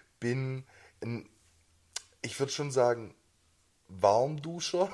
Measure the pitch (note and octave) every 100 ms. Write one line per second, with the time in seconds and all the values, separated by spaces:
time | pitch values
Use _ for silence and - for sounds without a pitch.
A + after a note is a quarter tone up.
0 | _ _ A#2+ C3 C3 C3 - - - _
1 | A2 A#2 - _ _ _ _ _ _ -
2 | - _ A#2 - C3+ - C#3+ C3 A#2+ A#2+
3 | G#2+ - _ _ _ _ _ _ _ F#2
4 | G2 A2 C#3 D3+ D#3 E3+ - F3 F#3+